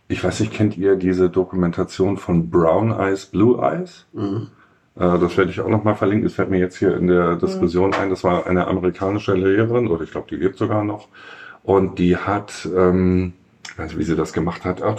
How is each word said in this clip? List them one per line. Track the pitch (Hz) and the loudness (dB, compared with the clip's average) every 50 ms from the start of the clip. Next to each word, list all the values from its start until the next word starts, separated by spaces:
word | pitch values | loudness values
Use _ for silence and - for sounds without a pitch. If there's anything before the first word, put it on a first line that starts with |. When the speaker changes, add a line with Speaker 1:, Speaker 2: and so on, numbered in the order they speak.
| _ | _
Speaker 1:
Ich | - - - - | -8 -6 -4 -2
weiß | 90 - - | -2 -2 -2
nicht, | 107 110 - | -4 -2 0
kennt | - 110 101 - | 0 0 0 0
ihr | 87 95 98 98 | 0 2 2 2
diese | 92 90 92 92 92 92 90 | 2 2 2 2 4 2 2
Dokumentation | 85 92 92 - 92 92 87 87 82 95 90 - - - 95 98 101 | 2 0 -2 0 -2 0 0 0 0 -2 -4 -4 -2 0 0 0 0
von | 95 - - 87 85 82 - | -2 -2 0 0 0 0 2
Brown | 85 87 82 80 85 98 110 113 | 2 2 4 4 4 2 2 0
Eyes, | 107 - 95 98 98 - - | 0 0 0 -2 -2 -4 -6
Blue | - - 90 107 123 123 - | -4 0 2 4 4 4 2
Eyes? | - 67 - 175 180 175 - - _ _ - | 0 0 -2 -4 -6 -10 -14 -20 _ _ -10
Speaker 2:
Mhm. | - 104 98 98 113 - - - _ _ _ _ _ _ _ _ | -8 -6 -4 -4 -6 -8 -10 -14 _ _ _ _ _ _ _ _
Speaker 1:
Äh, | - 87 87 87 87 | -2 0 2 2 2
das | 87 85 - | 2 2 2
werde | 98 95 85 | 0 0 0
ich | - 104 | -2 -4
auch | - 98 | -2 0
noch | 110 107 107 | 0 2 2
mal | 107 104 | 0 0
verlinken. | - 107 98 104 107 90 | 0 0 0 2 2 0
Das | 87 - | -2 -2
fällt | - 95 95 | -4 -2 0
mir | 95 92 | 0 0
jetzt | 90 90 - | 0 -2 -2
hier | - 101 92 - | 0 0 0 2
in | 85 87 | 2 2
der | 90 90 87 87 85 87 | 4 4 4 4 2 0
Speaker 3:
Mhm. | 85 | 0
Speaker 1:
Diskussion | 92 92 - - 92 85 85 90 92 98 95 | -2 -2 0 0 0 0 2 2 0 0 0
ein. | - 98 98 | -2 -2 -4
Das | 92 - - | -2 -2 0
war | 92 87 85 - | 0 0 0 0
eine | - 92 90 82 | 0 0 0 0
amerikanische | - 92 92 87 90 85 - 98 95 101 107 - - 98 | 0 -2 0 0 -2 -2 -2 -2 -2 -2 -2 -2 -2 0
Lehrerin, | 92 95 95 98 107 113 117 117 123 120 | 2 2 2 2 2 2 2 0 0 0
oder | 92 85 80 78 | 0 -2 -2 -4
ich | - | -6
glaub, | - - - | -10 -10 -10
die | - 78 | -8 -6
lebt | 71 87 - - | -4 -2 -2 -2
sogar | - 113 104 107 107 104 | -2 -2 -2 0 -2 -2
noch. | 104 104 - - _ - - - - - - - - - - - | -4 -6 -10 -14 _ -20 -20 -20 -20 -20 -20 -20 -20 -20 -8 0
Und | - 95 98 95 - - - | 2 2 2 2 0 0 0
die | 87 87 87 | 2 2 2
hat, | 85 - 98 101 104 104 - - - - 90 90 | 2 0 -2 -4 -4 -6 -8 -12 -12 -8 -4 0
ähm, | 92 92 90 90 92 92 92 92 90 92 90 90 _ _ _ _ _ - - | 2 2 4 4 2 2 2 2 2 0 -2 -6 _ _ _ _ _ -20 -16
ich | - - | -12 -12
weiß | 80 78 | -10 -8
nicht, | 80 82 | -6 -4
wie | 78 | -4
sie | 82 80 | -2 -2
das | 78 78 - - | -2 -2 -2 -4
gemacht | 87 82 87 85 - - | -4 -4 -4 -4 -4 -6
hat. | 92 90 - - | -6 -4 -2 -4
Ach, | 107 113 | -4 0